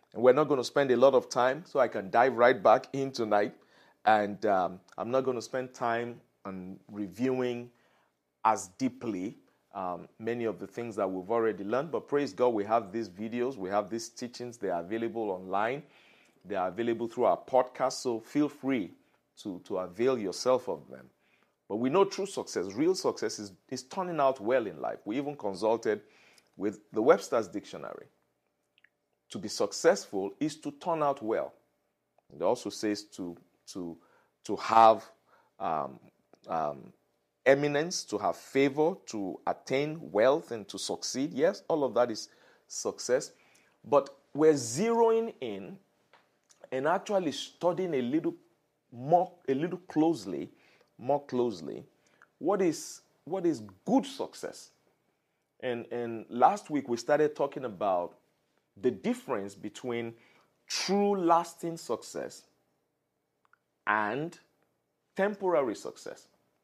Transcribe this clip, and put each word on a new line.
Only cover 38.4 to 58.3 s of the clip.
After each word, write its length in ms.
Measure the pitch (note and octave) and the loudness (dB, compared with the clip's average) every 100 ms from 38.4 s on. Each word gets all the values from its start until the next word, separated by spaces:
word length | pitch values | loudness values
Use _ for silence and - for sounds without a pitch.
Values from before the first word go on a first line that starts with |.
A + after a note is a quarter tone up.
| - C3+ C#3 C#3 D#3 F#3+ - | -2 2 4 4 0 0 -10
to 320 | A2 F#2+ - - | -6 -6 -4 -6
attain 520 | F2+ - C3 D3 D#3+ G#2+ | -6 -2 -2 -2 -6 -4
wealth, 380 | G2 B2 D3+ - | 4 4 4 -2
and 180 | A#2 G2 | -12 -10
to 100 | G2 | -10
succeed. 540 | - F#2 - C3 D3 | -6 -6 -4 -4 -4
Yes, 300 | C3 D#3+ G3+ - | 0 0 0 -4
all 160 | D#3+ | 0
of 80 | C3+ | 0
that 160 | A2+ A#2+ | 2 0
is 180 | G#2+ - _ _ _ _ | -2 -12 _ _ _ _
success. 640 | - G#2+ - - B2+ - _ _ _ _ _ | -8 -6 -6 -2 -2 -2 _ _ _ _ _
But 300 | G#2+ C#3 C#3 - _ | 2 2 2 -16 _
we're 200 | C#3 D#3 | 4 6
zeroing 800 | C#3+ A#2 A#2+ A3+ A#3 A3+ A3+ A3+ - | 6 0 -2 0 4 4 4 0 -6
in 380 | B2 C#3+ D3+ G3 _ _ _ _ _ _ _ _ - | -8 -8 -10 -16 _ _ _ _ _ _ _ _ -8
and 140 | C3 C#3+ | -2 0
actually 460 | F#3+ - G3+ E3 | 0 0 0 0
studying 600 | B2 - _ E3+ E3+ F#3 | -6 -12 _ -2 0 0
a 80 | C#3+ | 0
little 320 | A#2+ D3+ E3+ - _ _ _ _ _ | 0 0 -2 -6 _ _ _ _ _
more, 400 | A#2+ C3+ E3+ F3 - - | -12 4 4 4 -6 -2
a 60 | |
little 240 | C3+ E3+ F3+ | 0 0 -6
closely, 720 | - D#3 D#3+ D3+ F#2+ C#2+ E2 _ _ _ _ - | -4 2 2 2 -4 -8 -8 _ _ _ _ -10
more 280 | B2 C#3+ C#3+ | -2 -2 0
closely, 580 | B2+ A#2+ F#2 D2 G#1+ - _ _ _ _ _ | 0 0 -2 -10 -12 -14 _ _ _ _ _
what 240 | D#3+ G#3 | -2 2
is, 400 | F#4 - - - _ _ | 2 0 -10 -18 _ _
what 200 | - F#3+ | -8 -2
is 180 | E3+ C3+ G#2 - | 0 -2 -8 -10
good 220 | - C4 - | 2 2 2
success. 640 | - F#2 - - - - _ _ _ _ _ _ _ _ _ | -8 -8 -8 -12 -12 -20 _ _ _ _ _ _ _ _ _
And, 260 | B2+ A#2 - | -6 -6 -6
and 320 | A#2+ A#2 A2+ - | -8 -6 -8 -8
last 400 | A#2+ B2+ G3+ - | 4 4 4 -4
week 180 | D3 B2 | -4 -2
we 80 | A#2+ | -6
started 400 | - D3 D3+ D3+ | 0 2 2 2
talking 280 | C#3+ D3 | -4 -4
about 500 | B2+ F#2 G#2 F2+ F2 - _ | -10 -4 0 0 -2 -12 _